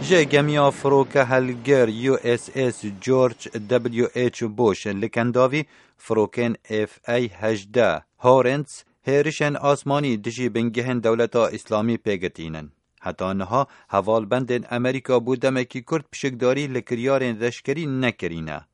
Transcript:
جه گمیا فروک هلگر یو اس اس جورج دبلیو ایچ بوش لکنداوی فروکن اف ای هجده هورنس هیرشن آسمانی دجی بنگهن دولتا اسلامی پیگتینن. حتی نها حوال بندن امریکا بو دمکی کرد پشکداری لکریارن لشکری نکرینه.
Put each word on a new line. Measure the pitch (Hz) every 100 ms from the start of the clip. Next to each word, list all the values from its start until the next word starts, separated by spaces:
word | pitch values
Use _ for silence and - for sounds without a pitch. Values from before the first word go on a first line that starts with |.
| 139
جه | 180
گمیا | 143 143 147 147 143
فروک | 135 139 139 135 139
هلگر | 123 131 127 123 117 139 117
یو | 110 127 131
اس | 120 120 -
اس | 131 131 - 107 98
جورج | 104 131 127 117 - 113 104
دبلیو | 123 120 117 120
ایچ | 123 123 -
بوش | 113 104 117 92 104
لکنداوی | 101 107 - 117 123 127 143 151 _ _ _
فروکن | - 110 104 - 117 113 _
اف | 110 104 - -
ای | 120 120 -
هجده | 107 110 98 117 107 78 _ _
هورنس | 123 131 123 139 147 - _ _
هیرشن | - 139 147 151 147 143
آسمانی | 143 143 147 143 143 113
دجی | 110 117 127
بنگهن | 110 117 117 120 123
دولتا | 113 113 117 120 107
اسلامی | 107 - 107 113 113
پیگتینن. | - 98 87 - 80 80 76 _ _ _
حتی | 90 87 95
نها | 98 92 120 139 - _
حوال | 98 95 113 104
بندن | 123 123 123 -
امریکا | 123 123 131 - 127
بو | 117 127
دمکی | 135 131 127 131 117
کرد | 160 -
پشکداری | - 139 123 123 135 147
لکریارن | 127 - 120 127 135 127 110
لشکری | 120 - - 147 160
نکرینه. | 131 127 - 87 82 80 73 78